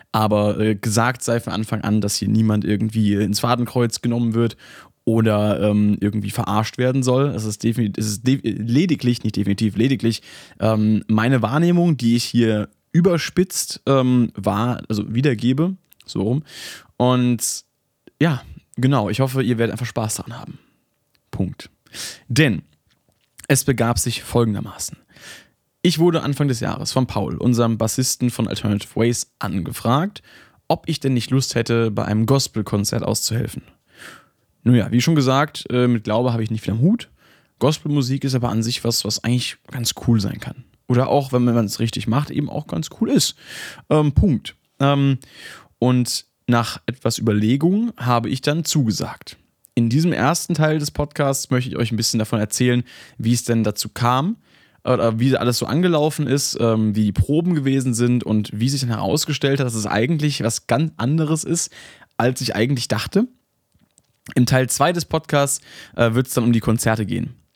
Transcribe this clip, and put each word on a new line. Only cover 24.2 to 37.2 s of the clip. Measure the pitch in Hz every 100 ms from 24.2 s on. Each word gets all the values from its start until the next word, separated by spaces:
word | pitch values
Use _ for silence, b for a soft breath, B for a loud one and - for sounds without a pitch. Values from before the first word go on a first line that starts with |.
folgendermaßen. | - 120 113 101 101 - - - _ B B B B B _ _
Ich | 175 156
wurde | 175 160
Anfang | 143 139 143
des | 113
Jahres | 104 - -
von | 131
Paul, | 123 104 67 -
unserem | 127 120 117 110
Bassisten | 113 - 127 - 123
von | - 113
Alternative | - 104 101 -
Ways, | - 117 123 - -
angefragt, | 101 92 - - 113 139 196 - B B B B -
ob | 160 -
ich | 151
denn | 135
nicht | 123 -
Lust | 131 -
hätte, | 117 117 117 113
bei | 107
einem | 101 107
Gospelkonzert | 113 135 - 113 98 104 101 117
auszuhelfen. | - 107 - 113 110 - - _ _ B B B B B B _
Nun | 117
ja, | 120 -
wie | 120
schon | 165
gesagt, | 156 131 135 151 - -
äh, | 123 123
mit | 117
Glaube | 107 110 127
habe | 117
ich | 113
nicht | 110
viel | -
am | 110
Hut. | 160 233 - _